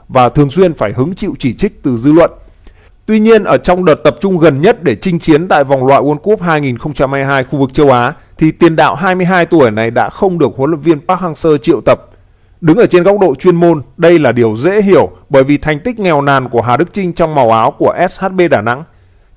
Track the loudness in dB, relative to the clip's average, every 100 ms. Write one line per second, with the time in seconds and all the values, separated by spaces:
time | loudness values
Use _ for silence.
0 | -6 0 0 2 0 2 0 0 -6 -4
1 | -6 -6 -8 -6 -6 -4 -6 -6 -6 -2
2 | 2 4 2 -2 -20 _ -20 -20 _ _
3 | -4 0 4 2 2 -2 0 0 0 0
4 | 0 -2 -2 2 2 2 0 0 -2 -4
5 | -4 -4 0 0 2 -2 0 0 2 2
6 | 2 -2 -2 -2 0 -2 -2 -6 -8 -4
7 | -4 -2 -2 -2 -2 -4 -2 0 2 2
8 | 0 -6 _ -4 -2 2 0 2 0 0
9 | -2 -2 0 0 0 2 2 0 -2 -2
10 | -4 -2 -4 0 -2 -2 -4 -2 -2 -2
11 | -2 -4 -4 -4 -2 -2 -2 -4 0 -2
12 | -2 _ _ _ _ _ 0 2 2 2
13 | 2 2 0 0 0 2 2 0 -4 -2
14 | 2 4 2 2 0 0 -2 0 2 2
15 | 2 -4 -2 0 2 0 -2 -6 -6 -6
16 | -2 -2 0 -2 -2 -2 0 0 -2 -4
17 | -6 -4 -2 0 2 2 0 0 -2 -2
18 | -4 -4 -6 -2 0 0 -2 -6 -8 _
19 | _ _ _